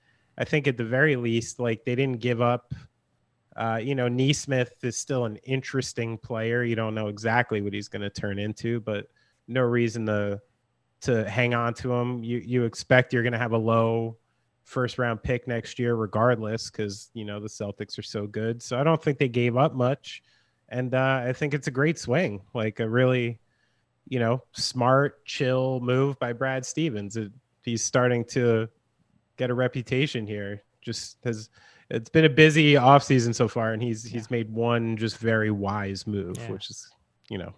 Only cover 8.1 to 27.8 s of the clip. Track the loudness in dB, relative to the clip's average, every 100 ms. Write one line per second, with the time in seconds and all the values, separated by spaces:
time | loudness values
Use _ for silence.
8.1 | -6 -6 -4 -6 -6 -4 -4 -4 -6 -8
9.1 | _ _ _ -6 0 2 2 2 0 -2
10.1 | 0 -2 -4 -10 _ _ _ _ _ 0
11.1 | 0 0 0 2 2 0 -2 -2 -2 -2
12.1 | -4 -4 -6 -2 0 0 -2 4 4 4
13.1 | 2 0 0 0 0 2 2 2 0 -4
14.1 | -8 _ _ _ _ _ -4 -4 -2 -2
15.1 | -2 -2 -4 -2 -6 -6 -4 0 0 0
16.1 | 2 4 2 0 -6 -6 -6 -6 -8 -12
17.1 | -12 -10 -8 -10 -8 -8 -8 -10 -10 -10
18.1 | -8 -6 -4 -4 -4 -4 0 2 2 0
19.1 | 0 0 2 2 4 2 2 0 -2 -8
20.1 | -20 _ _ _ _ _ -6 -2 0 2
21.1 | 0 -2 -4 -4 -4 -4 0 0 0 0
22.1 | 0 0 -4 -8 -4 -4 -2 0 2 4
23.1 | 2 -2 -6 _ _ _ _ _ _ -8
24.1 | -2 0 0 -4 -8 -6 0 4 4 4
25.1 | -2 -12 -4 0 0 0 -2 0 2 0
26.1 | -2 -6 -2 -2 -2 -4 -2 -2 -2 -6
27.1 | -6 -8 -10 _ _ -6 -4